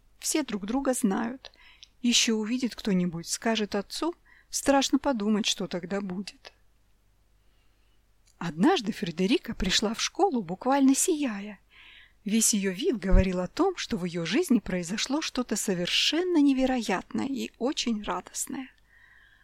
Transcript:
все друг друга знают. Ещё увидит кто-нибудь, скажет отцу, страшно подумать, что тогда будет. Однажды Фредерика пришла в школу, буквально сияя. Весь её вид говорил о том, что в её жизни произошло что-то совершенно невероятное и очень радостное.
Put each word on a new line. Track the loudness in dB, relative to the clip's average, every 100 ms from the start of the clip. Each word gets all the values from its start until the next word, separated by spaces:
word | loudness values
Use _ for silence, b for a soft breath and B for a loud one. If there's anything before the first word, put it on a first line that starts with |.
| _ -10
все | -4 -2
друг | -2 -4 -2
друга | -2 0
знают. | 2 2 0 -2 -8 -16 _ b b b _
Ещё | 2 2 2 0
увидит | -2 -2 -4 -4
кто-нибудь, | 0 2 2 -2 -6
скажет | -4 0 0 0 -4
отцу, | -4 -4 -4 -4 b b b
страшно | -2 2 4 4 2
подумать, | 2 0 0 0 0
что | -2 -4
тогда | -6 -4 -6
будет. | -4 -8 -10 -14 -20 _ _ _ _ _ _ _ _ _ _ _ _ _ _ _ _ _ _ -10
Однажды | -6 2 4 4 0
Фредерика | -4 -4 -2 0 0 -2 -4
пришла | 0 0 0
в | -2
школу, | -4 0 0 0
буквально | -4 -4 0 4 6 4
сияя. | 2 0 -2 -6 -10 -14 _ B B B B B -2
Весь | 2 2
её | 2 0
вид | -2 -2 -2
говорил | 6 6 6 0
о | -2
том, | 0 0 -2
что | -4 -4
в |
её | -4 -4 -2
жизни | 0 2 2
произошло | 0 -4 -4 -4 -4 -4
что-то | -4 -4 -4 -2
совершенно | -2 -2 0 0 2 2 2 4
невероятное | 6 4 2 0 -2 -4 -4 -4 -4
и | -4 -6 -4
очень | -2 -2 -2 -2
радостное. | -4 -6 -6 -8 -8 -8 -10 _ b b b b b b